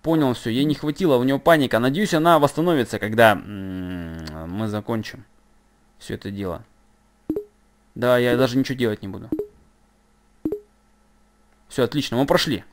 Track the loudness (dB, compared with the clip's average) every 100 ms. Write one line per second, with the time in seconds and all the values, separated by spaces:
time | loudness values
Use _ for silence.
0 | 2 2 2 0 -2 0 0 0 -4 -2
1 | 2 4 2 2 4 4 4 2 0 0
2 | 0 2 4 4 4 2 0 2 0 -2
3 | -2 6 6 6 -4 -10 -8 -8 -8 -8
4 | -10 -10 -12 -12 -10 -6 -4 -4 -4 -6
5 | -6 -14 -20 _ _ _ _ _ _ _
6 | -12 -10 -10 -8 -6 -8 -12 _ _ _
7 | _ _ -8 -8 -8 _ _ _ _ -4
8 | 2 2 2 2 2 0 -2 -2 -2 -2
9 | -8 -12 -8 -8 -8 _ _ _ _ _
10 | _ _ _ _ -8 -8 -12 _ _ _
11 | _ _ _ _ _ _ _ -2 0 0
12 | -2 0 2 2 2 -4 -6